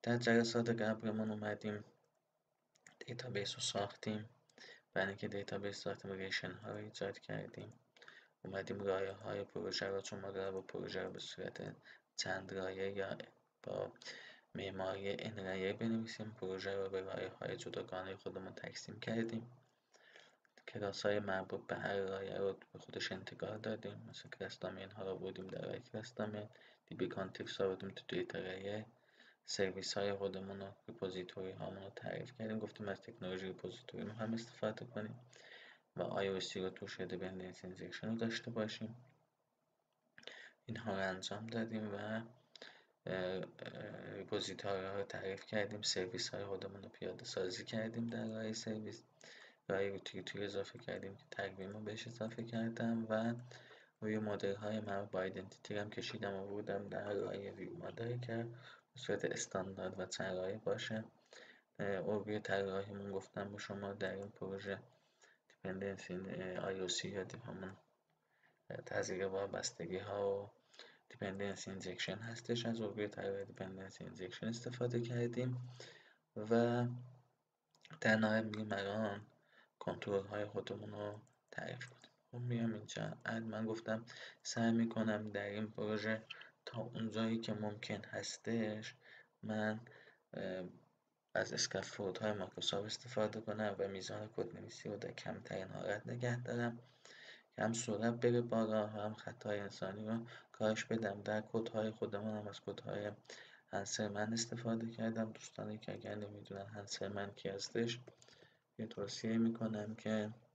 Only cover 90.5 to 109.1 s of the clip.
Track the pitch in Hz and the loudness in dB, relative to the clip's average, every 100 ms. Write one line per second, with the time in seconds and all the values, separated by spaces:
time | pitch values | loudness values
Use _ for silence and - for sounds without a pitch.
90.5 | 92 90 - - _ _ _ _ - 98 | -2 -4 -10 -20 _ _ _ _ 2 4
91.5 | - - 95 - - 98 90 107 104 92 | 2 2 0 -2 0 0 2 2 2 -2
92.5 | - - 101 107 - - - 107 110 107 | -2 0 0 0 -4 -2 2 2 2 -2
93.5 | 104 107 98 98 98 95 104 107 - 101 | 0 0 2 0 0 -4 -4 -4 -2 -2
94.5 | - 107 - - 101 - - 98 95 - | -4 -10 -8 -4 -4 -4 -6 -6 -6 -4
95.5 | 95 95 101 92 104 120 120 123 120 123 | -4 -2 -2 0 0 0 0 2 2 0
96.5 | 120 120 117 - - - - - - _ | 2 2 0 -12 -20 -18 -16 -16 -18 _
97.5 | - 107 113 - 104 113 120 120 120 117 | 2 2 4 2 4 4 6 8 8 6
98.5 | 113 107 107 107 107 107 110 - 107 104 | 4 6 6 4 2 -2 -2 -8 -6 0
99.5 | 104 101 - 95 101 107 113 117 - - | 0 0 -2 -4 -2 0 0 0 -12 -16
100.5 | - 110 107 - 113 110 101 101 107 107 | 4 4 4 2 2 2 0 2 2 2
101.5 | 117 113 110 110 107 104 101 110 107 104 | 0 2 2 2 0 -2 0 0 -2 -4
102.5 | 104 - 98 104 101 104 104 - - - | -6 -6 -4 -2 -2 -2 -4 -12 -14 -14
103.5 | - _ 98 98 - 104 101 107 113 - | -20 _ -2 0 2 2 2 2 2 0
104.5 | 117 113 113 113 - 113 113 110 - - | 0 2 2 0 0 0 2 0 -2 -10
105.5 | - 107 107 - 104 104 104 104 101 101 | -6 -4 -4 -4 -6 -4 -4 -4 -8 -6
106.5 | 98 98 107 101 - 98 101 101 - 98 | -6 -6 -8 -6 -2 0 0 -2 -2 -4
107.5 | 98 - - 117 120 - - - - - | -2 0 2 2 0 -8 -20 -20 -20 -20
108.5 | _ _ - 110 - 101 | _ _ -6 -4 -2 -2